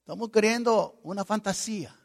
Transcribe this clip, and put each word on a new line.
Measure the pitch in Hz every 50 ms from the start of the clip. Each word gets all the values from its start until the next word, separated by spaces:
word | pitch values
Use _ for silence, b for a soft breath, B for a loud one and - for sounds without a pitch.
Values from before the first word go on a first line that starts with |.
Estamos | _ - 151 180 226 226
creyendo | - 220 208 220 226 240 240 233 226 208 175 151 - _ _
una | 151 185 202 190
fantasía | - 208 214 214 202 185 - - - 220 208 151 113 - _ _